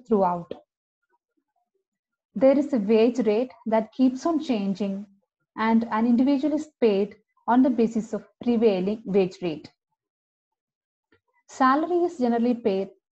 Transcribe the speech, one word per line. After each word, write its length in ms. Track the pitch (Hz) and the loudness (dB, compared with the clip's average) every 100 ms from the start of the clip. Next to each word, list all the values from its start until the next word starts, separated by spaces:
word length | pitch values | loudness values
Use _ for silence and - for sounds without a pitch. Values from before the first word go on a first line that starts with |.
| - | -2
throughout. 460 | 214 185 175 170 - _ _ _ _ _ _ _ _ _ _ _ _ _ _ _ _ _ | 0 0 -2 -8 -16 _ _ _ _ _ _ _ _ _ _ _ _ _ _ _ _ _
There 240 | 202 262 277 | 2 2 4
is 140 | 302 | 0
a 60 | 254 | -2
wage 400 | 190 220 233 233 | 2 4 4 2
rate 320 | 220 208 254 - - | 0 0 -2 -8 -2
that 260 | 220 214 | -2 -2
keeps 320 | - 262 262 | 0 0 0
on 180 | 339 320 | -2 -2
changing, 640 | 311 226 196 190 202 196 208 _ _ _ _ - | -2 -4 -4 -4 -6 -8 -12 _ _ _ _ -4
and 280 | 220 226 226 | 0 0 0
an 160 | 214 240 | -2 2
individual 480 | 233 269 277 302 | 2 2 0 0
is 140 | 302 - - | -4 -6 -2
paid 360 | 233 196 202 - _ _ - | 0 2 -2 -8 _ _ 0
on 160 | 247 | 2
the 80 | 277 | 2
basis 420 | 233 220 226 208 | 2 -2 -2 -6
of 120 | 202 - - | -10 -12 -8
prevailing 600 | 240 233 226 190 190 220 | -2 2 2 0 -2 -6
wage 320 | 196 196 180 - | -2 0 0 -4
rate. 280 | 175 147 - _ _ _ _ _ _ _ _ _ _ _ _ _ _ _ _ _ _ | -8 -8 -14 _ _ _ _ _ _ _ _ _ _ _ _ _ _ _ _ _ _
Salary 580 | - 262 277 330 349 | 0 2 2 0 0
is 140 | 349 339 | -2 -2
generally 360 | 247 233 240 | -2 0 0
paid 340 | 240 226 190 190 - _ | 0 -2 -2 -6 -12 _